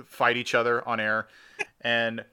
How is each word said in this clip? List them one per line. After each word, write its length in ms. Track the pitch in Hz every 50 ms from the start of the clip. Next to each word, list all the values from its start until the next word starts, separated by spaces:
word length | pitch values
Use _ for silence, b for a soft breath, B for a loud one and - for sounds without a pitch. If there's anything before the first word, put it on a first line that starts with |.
| 131
fight 300 | - - - 131 120 120
each 180 | 120 120 - -
other 300 | 120 117 120 120 120 -
on 120 | 120 117 110
air. 280 | 107 107 107 110 107 B B B B B B B B B B _
And 460 | - 120 117 117 117 113 113 113 117 -